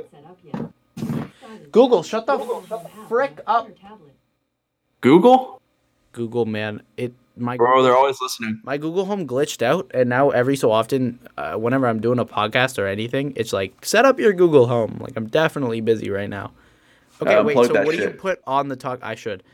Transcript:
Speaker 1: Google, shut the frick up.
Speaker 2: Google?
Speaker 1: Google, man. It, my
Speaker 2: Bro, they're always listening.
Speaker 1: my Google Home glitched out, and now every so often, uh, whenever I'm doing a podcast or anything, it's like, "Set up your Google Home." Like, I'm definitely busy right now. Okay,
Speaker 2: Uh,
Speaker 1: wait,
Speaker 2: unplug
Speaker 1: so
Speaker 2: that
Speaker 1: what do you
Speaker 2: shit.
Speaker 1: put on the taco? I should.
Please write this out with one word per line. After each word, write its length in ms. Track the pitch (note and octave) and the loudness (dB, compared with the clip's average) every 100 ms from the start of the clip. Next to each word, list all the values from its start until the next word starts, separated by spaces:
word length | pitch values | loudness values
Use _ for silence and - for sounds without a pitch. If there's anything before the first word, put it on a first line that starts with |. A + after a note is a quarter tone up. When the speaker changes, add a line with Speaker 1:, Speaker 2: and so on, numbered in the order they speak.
| A4+ - - F#4 - - - _ _ - - - - _ A3 G#3+ D3 | -12 -20 -20 -20 -16 -12 -12 _ _ -12 -8 -8 -10 _ -20 -20 0
Speaker 1:
Google, 300 | G3+ B3+ A3+ | 4 6 4
shut 240 | D#3 G#3+ A3 | 0 -6 -4
the 120 | C4+ - - - G#3+ E3+ G#3 G3+ | -4 -4 -12 -10 -14 -14 -18 -4
frick 320 | A#3 C#4 - - | -2 -2 -6 -4
up. 220 | A#3 A3+ F3 G3 G#3+ D3 _ _ _ _ _ _ _ _ - | -4 -4 -16 -20 -20 -20 _ _ _ _ _ _ _ _ 0
Speaker 2:
Google? 580 | A#2+ E3 A#3+ B3+ - - _ _ _ _ _ | 6 8 8 6 2 -14 _ _ _ _ _
Speaker 1:
Google, 340 | - A2+ A#2+ A2 | -10 -6 -2 -2
man. 360 | G#2+ G#2+ G#2+ - - | -4 -6 -8 -14 -10
It, 160 | B2 A#2+ _ - | -10 -12 _ -10
my 200 | A#2+ B2 | -6 0
Speaker 2:
Bro, 240 | B2 C3 | 4 4
they're 140 | C3 B2 | 6 4
always 240 | C#3 C3 | 4 0
listening. 380 | B2+ - A2+ A2 | -8 -8 -8 -8
Speaker 1:
my 160 | - D3 | -6 -6
Google 260 | D#3 F3 F#3+ | -6 -4 -4
Home 200 | G3+ D3 | -6 -4
glitched 340 | B2 C#3+ - | -4 -4 -2
out, 300 | A#2 E3+ - | 0 -2 -2
and 160 | B2+ B2 | -2 0
now 220 | B2 C#3+ | 2 2
every 240 | B2 B2 C#3 | 2 0 0
so 140 | B2+ | 2
often, 480 | A2 A2+ C3+ B2+ - - - | 2 0 -2 -2 -6 -16 -12
uh, 200 | D2 F#2+ | -8 -4
whenever 300 | A#2 C3+ B2+ | -2 0 0
I'm 120 | A2 | 0
doing 180 | A2+ B2 | 0 -2
a 40 | |
podcast 540 | A2+ - G#2+ B2 B2+ - | -2 -2 0 0 0 -2
or 80 | G2 | -4
anything, 460 | G2 A2+ C3+ C#3+ - | -4 -4 -4 -4 -6
it's 160 | A2 | -4
like, 320 | G2+ G2 _ | -4 -6 _
"Set 200 | - G3+ C4+ | -2 2 4
up 120 | C4 | 4
your 120 | A#3 | 2
Google 360 | F#3 F3+ C#3+ A#2+ | 4 4 6 4
Home." 280 | A#2+ G#2+ A2+ | 2 -2 -6
Like, 140 | A2 - | -10 -10
I'm 100 | A2 | -2
definitely 540 | D3+ D#3 D3+ B2+ A2+ | 0 0 -2 -4 -4
busy 280 | A2 A2 G#2 | 0 -2 -2
right 200 | G2 G2+ | -6 -6
now. 220 | G2+ G2+ _ _ _ _ _ _ - | -10 -12 _ _ _ _ _ _ -6
Okay, 140 | - | 2
Speaker 2:
Uh, 80 | - | 2
Speaker 1:
wait, 120 | G#2+ C3+ | 4 4
Speaker 2:
unplug 100 | A#2+ | 4
Speaker 1:
so 60 | |
Speaker 2:
that 100 | - | 2
Speaker 1:
what 80 | C3 | 0
do 60 | E3 | -2
you 60 | |
Speaker 2:
shit. 140 | G2+ - | -4 -6
Speaker 1:
put 220 | F#3+ F3+ - | -8 -8 -4
on 220 | C3+ C#3+ | -2 -2
the 80 | B2+ | -6
taco? 280 | C#3 B2+ | -10 -10
I 120 | - A2 | -10 -10
should. 260 | A2+ F#2+ _ | -10 -12 _